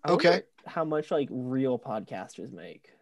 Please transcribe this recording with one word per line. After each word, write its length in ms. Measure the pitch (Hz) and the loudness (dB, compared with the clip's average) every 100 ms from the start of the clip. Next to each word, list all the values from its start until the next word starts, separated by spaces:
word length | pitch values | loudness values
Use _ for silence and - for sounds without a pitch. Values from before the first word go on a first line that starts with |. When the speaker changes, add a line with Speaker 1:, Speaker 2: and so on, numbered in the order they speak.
Speaker 1:
I 80 | 147 | 4
wonder 160 | 175 175 | 6 6
Speaker 2:
Okay. 120 | 180 - _ - | 4 0 _ -10
Speaker 1:
how 180 | - | -4
much, 280 | 160 151 151 | -2 -2 0
like, 160 | 165 139 | -2 0
real 460 | 127 127 131 131 123 | -4 -4 0 0 0
podcasters 720 | - 110 95 98 95 - 90 | -4 -8 -8 -12 -12 -12 -14
make 380 | 82 82 - _ _ | -14 -16 -18 _ _